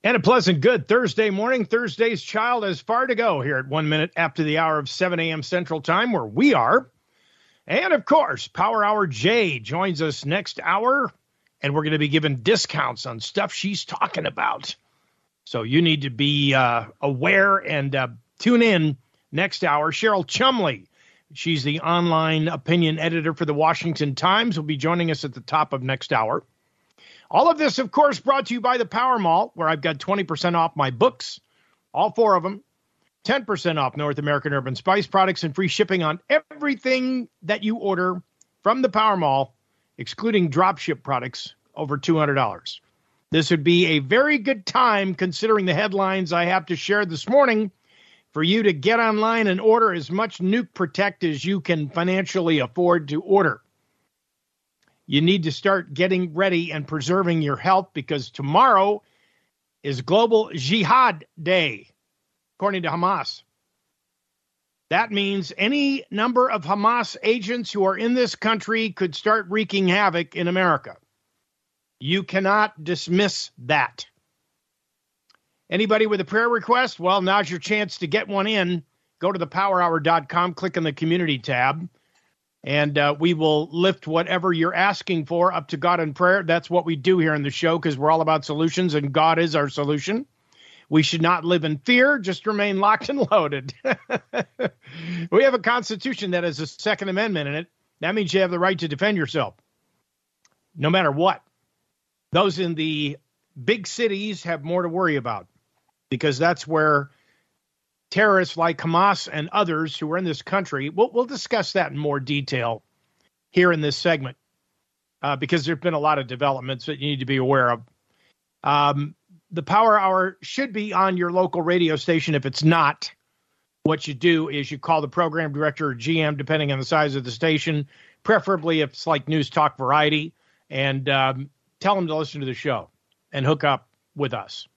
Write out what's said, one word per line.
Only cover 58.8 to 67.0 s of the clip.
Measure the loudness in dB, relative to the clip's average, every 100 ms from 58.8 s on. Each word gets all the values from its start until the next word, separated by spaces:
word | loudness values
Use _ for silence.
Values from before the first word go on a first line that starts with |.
| 4 -2 _ _ _ _ _ _ _ _
is | -8 -6
Global | 2 2 4 2 2
Jihad | -6 -2 0 4 4 4 0 -12 -8
Day, | 0 2 2 -4 -16 _ _ _ _ _ _ _
according | -4 -2
to | -4
Hamas. | -2 0 -2 -4 -12 _ _ _ _ _ _ _ _ _ _ _ _ _ _ _
That | 0 0
means | -2 -2 -4 -6 -4
any | -2 0 0 -2 -6
number | -4 0 2 0
of | 0
Hamas | -2 0 2 2